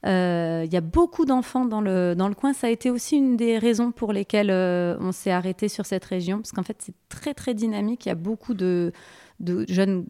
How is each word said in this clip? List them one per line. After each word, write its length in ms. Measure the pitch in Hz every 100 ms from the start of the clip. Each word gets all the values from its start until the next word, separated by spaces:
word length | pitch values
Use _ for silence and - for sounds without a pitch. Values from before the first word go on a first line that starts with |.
| -
Euh, 560 | 185 180 170 165 165 165
il 40 |
y 60 | 175
a 40 |
beaucoup 440 | 165 320 339 - 277
d'enfants 400 | 254 - 254 247
dans 160 | 214
le, 320 | 202 185 180 175
dans 120 | 196
le 80 | 202
coin. 180 | 277
Ça 140 | 262 233
a 20 |
été 220 | 233 254
aussi 260 | 247 - 294
une 180 | 269 233
des 220 | 233 226
raisons 340 | 233 220 240
pour 220 | - 214
lesquelles, 380 | 202 196 208 202
euh, 440 | 185 180 180 175 -
on 120 | 185
s'est 200 | 175 196
arrêté 360 | 180 185 180 208
sur 200 | - 196
cette 180 | 185 -
région. 320 | 185 175 208
Parce 140 | 220
qu'en 100 | -
fait, 140 | 180 -
c'est 100 | - - -
très, 240 | - 294
très 220 | - - 214
dynamique. 500 | 220 208 208 240 -
Il 40 |
y 20 |
a 40 | 165
beaucoup 380 | 180 220 -
de, 380 | 202 185 180 170 - - - - -
de 260 | 175 175 -
jeunes 380 | 185 196 185